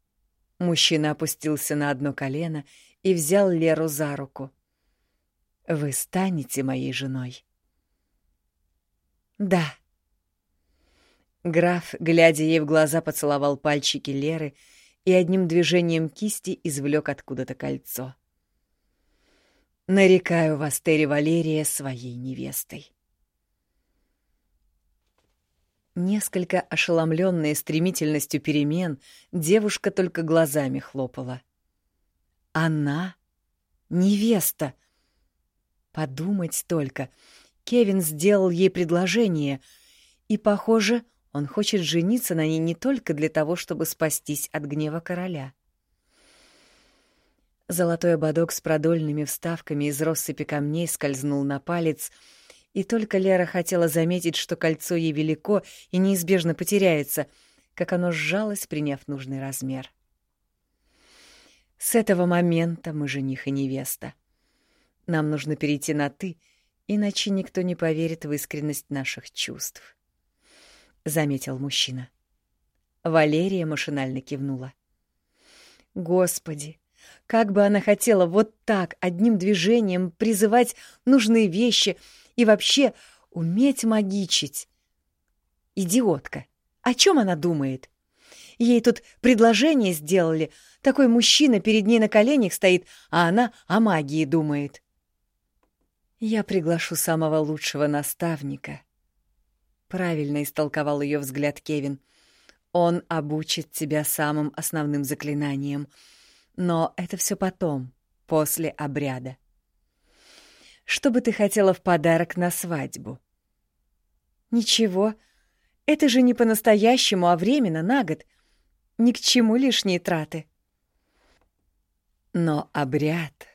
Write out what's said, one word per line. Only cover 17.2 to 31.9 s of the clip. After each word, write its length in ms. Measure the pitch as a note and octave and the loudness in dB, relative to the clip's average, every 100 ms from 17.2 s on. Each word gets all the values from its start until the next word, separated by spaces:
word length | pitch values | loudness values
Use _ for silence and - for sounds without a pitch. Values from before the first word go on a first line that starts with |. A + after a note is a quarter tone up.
| - C3 C3+ | -8 -8 -8
кольцо. 600 | C3+ C#3 C3+ - - C3 C3 _ _ _ _ _ _ _ _ _ _ _ _ _ _ _ _ - | -8 -8 -8 -10 -12 -12 -14 _ _ _ _ _ _ _ _ _ _ _ _ _ _ _ _ 0
"Нарекаю 680 | F#3+ F#3+ F#3 - E3+ D#3+ D3+ | 6 8 6 4 0 2 0
вас, 240 | D3+ - | -4 -2
Терри 240 | - D#3 D3+ | 2 2 2
Валерия, 580 | D3 D3+ E3 D#3+ D#3 | 2 2 0 0 -2
своей 520 | D3 - C#3 B2 B2 A#2+ | -2 -4 -8 -10 -12 -10
невестой". 760 | B2+ C3 C3 C3+ - D3 - _ _ _ _ _ _ _ _ _ _ _ _ _ _ _ _ _ _ _ _ _ _ _ _ _ _ _ _ _ _ | -10 -10 -10 -10 -12 -16 -20 _ _ _ _ _ _ _ _ _ _ _ _ _ _ _ _ _ _ _ _ _ _ _ _ _ _ _ _ _ _
Несколько 680 | - F3+ G#3 - F#3 F3 F#3 | -6 -2 -2 -2 -6 -2 -4
ошеломлённая 920 | - D#3+ - E3 D#3+ D#3+ F#3+ F3 D3+ | -2 -4 0 0 0 0 0 0 -2
стремительностью 880 | D3 - D#3 F3+ F3+ D3+ D3+ - D3 | -4 -2 -2 0 0 -2 -2 -2 -4
перемен, 580 | C#3+ D3 D3 E3 F3+ C#3 - - _ | -2 0 0 -2 -4 -6 -14 -20 _
девушка 600 | F3+ D#3 G#3+ G#3 - G3+ | -6 2 2 2 -2 -4
только 320 | G3 F#3 F3 | -2 -2 -2
глазами 560 | E3 E3 D#3+ D3 C3+ C3+ | 0 2 2 0 -2 -4
хлопала. 640 | - C3+ B2+ - B2+ B2+ - _ _ _ _ | -8 -8 -8 -8 -12 -12 -16 _ _ _ _